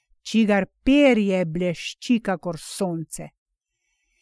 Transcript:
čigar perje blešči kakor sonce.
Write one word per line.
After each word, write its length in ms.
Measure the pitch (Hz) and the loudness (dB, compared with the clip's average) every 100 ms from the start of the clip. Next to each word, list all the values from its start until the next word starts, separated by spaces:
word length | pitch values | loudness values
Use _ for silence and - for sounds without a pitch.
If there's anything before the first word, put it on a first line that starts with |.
| _ _ | _ _
čigar 440 | - 220 214 202 190 _ | -2 0 2 2 0 _
perje 600 | - 285 285 226 196 185 170 | 2 4 6 4 2 0 -2
blešči 760 | 165 180 165 - - - 233 | -2 -4 -4 -10 -12 -2 -2
kakor 360 | 202 180 180 156 | 0 -6 -6 -10
sonce. 720 | - - 190 165 156 - 151 _ _ _ _ _ _ _ _ _ | -12 -6 -4 -4 -8 -12 -16 _ _ _ _ _ _ _ _ _